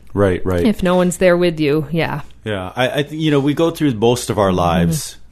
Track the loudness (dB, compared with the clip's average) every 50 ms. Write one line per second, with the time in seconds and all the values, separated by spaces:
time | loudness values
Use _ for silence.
0 | -14 -6 -2 2 2 2 2 0 0 0 0 2 2 2 0 0 0 0 2 2
1 | 2 0 0 2 2 2 4 4 2 0 0 0 0 0 0 0 -2 -2 -2 -4
2 | -2 -2 -4 -8 -10 -12 -16 -12 -8 -6 -6 -6 -6 -8 -4 -2 -2 -2 0 -2
3 | -4 -4 -4 -2 0 2 2 2 2 0 0 2 0 0 0 0 -2 -2 0 2
4 | 2 2 0 0 -2 -4 0 2 2 2 2 2 2 2 2 2 2 2 0 -2
5 | -4 -8 -14 -16 -20 -20